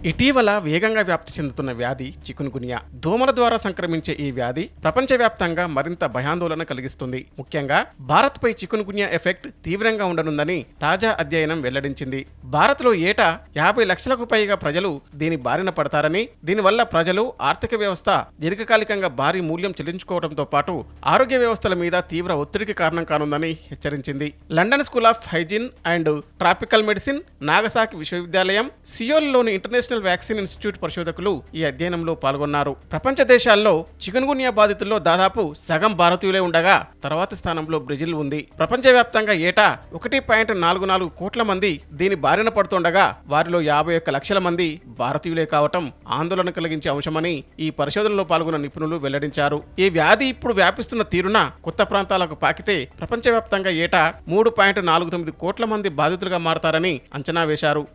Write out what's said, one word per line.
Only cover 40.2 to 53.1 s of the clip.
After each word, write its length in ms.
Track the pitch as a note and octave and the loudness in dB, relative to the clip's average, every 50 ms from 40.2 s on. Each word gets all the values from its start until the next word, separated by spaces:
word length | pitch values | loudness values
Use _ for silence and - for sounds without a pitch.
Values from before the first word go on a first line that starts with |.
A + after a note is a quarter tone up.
| - - | 2 2
పాయింట్ 240 | A3+ A3 A3+ A3 A3 F#3 E3+ | 2 2 2 0 0 2 2
నాలుగు 240 | E3+ F#3 F#3+ F#3+ F#3+ | 2 2 2 0 0
నాలుగు 180 | F#3 F#3 F#3 E3 - - | 0 0 0 -4 -6 -8
కోట్ల 220 | F3 G3+ - A#3 A#3 G#3+ | -10 -6 -2 -2 0 0
మంది 220 | F#3+ F3+ F#3+ G3+ D#3 C#3 - - D#3 C#3 | 0 0 0 -2 -2 -4 -10 -16 -6 -2
దీని 180 | F3 G3 G3 D#3+ C#3 | 0 0 0 2 2
బారిన 240 | C#3 D#3 F#3+ A3 A3+ A3 G#3 | 2 4 4 2 2 2 2
పడుతుండగా 460 | G3 - G3+ F#3 E3 E3+ E3 G3 F#3+ A#2+ F#2 - - - C#3+ | 0 2 0 0 2 2 4 4 4 4 2 -4 -6 -2 0
వారిలో 260 | D3+ E3+ E3+ E3+ F3 D#3 D3+ | 0 2 2 0 0 2 2
యాభై 240 | D3 D3 D#3 E3+ E3+ E3 | 2 2 2 2 0 0
ఒక్క 100 | D#3+ D#3+ C#3+ | 0 -2 -4
లక్షల 240 | C#3 - - G3+ G3 F#3 | -2 -2 0 0 0 0
మంది 220 | F3 E3+ E3+ F3+ D#3+ D3+ - - B2+ A2+ - | 0 0 0 -2 -2 -4 -8 -14 -20 -6 -4
భారతీయులే 440 | A#2+ B2 C#3+ D3+ - E3+ E3 E3 D#3+ D3+ D#3 | -4 -2 -2 -4 -4 -4 -2 -2 -2 0 2
కావటం 300 | D3 D3 D3 - F3+ E3 B2+ - - - - A2+ C3+ | 2 2 2 0 -2 -4 -4 -10 -14 -8 -6 -4 -2
ఆందోళన 320 | D#3+ E3+ F#3+ F#3 F3+ F3+ E3 - | -2 -2 0 0 -2 -2 -2 -4
కలిగించే 320 | E3 E3 D#3+ D#3 - E3 C#3 | -4 -4 -6 -4 -4 -4 -4
అంశమని 400 | D3 C#3+ E3 D#3 D#3+ D#3+ F3 E3+ C#3 - _ _ - D#3 | -2 -4 -4 -4 -2 -2 -2 -4 -6 -8 _ _ -6 -6
ఈ 40 | D#3 C#3+ - | -6 -2 -2
పరిశోధనలో 460 | C#3+ C#3+ - G3+ G#3+ G#3+ G#3 G3 F#3+ D#3 | -4 -2 0 0 0 0 0 0 0 0
పాల్గొన్న 280 | F3 D#3+ E3 D#3+ D#3+ D3 C#3+ | 0 0 0 0 -2 -4 -4
నిపుణులు 320 | C#3 - - D#3 D#3 E3 E3 C#3 | -6 -6 -6 -6 -4 -4 -4 -4
వెల్లడించారు. 540 | C#3 C3+ C#3+ D3 D3 - D#3 C#3+ C#3+ D3 D3+ - - - - F#3 | -4 -4 -2 -4 -4 -2 0 0 0 0 -2 -6 -10 -2 0 0
ఈ 40 | G3 E3 E3 | 2 2 2
వ్యాధి 300 | D3+ D#3+ G#3+ G#3+ C4+ C4 B3 | 4 4 4 4 2 -4 -4
ఇప్పుడు 200 | - - A#3+ A3+ F#3+ | -4 -4 -2 2 4
వ్యాపిస్తున్న 400 | F#3 F3+ F#3+ - A3 - A3+ A#3 G#3 - - | 2 2 2 -2 -10 -6 -4 -4 -4 -2 -2
తీరున 240 | F3 F3+ F#3+ G#3+ G#3+ D#3+ C3 - - - E3+ | -2 0 2 2 2 2 2 -4 -8 -10 -8
కొత్త 140 | - - G3+ - | -2 -2 -2 0
ప్రాంతాలకు 460 | G#3+ G3 F#3+ - G3 F#3 F3+ D#3+ D3+ - - | 0 -2 0 0 0 0 0 -2 -4 0 0
పాకితే 320 | D#3 E3+ - - - G3+ D#3+ A#2+ - - - | 0 0 0 -2 -2 0 0 -2 -6 -10 -12
ప్రపంచవ్యాప్తంగా 680 | E3 - | -6 -6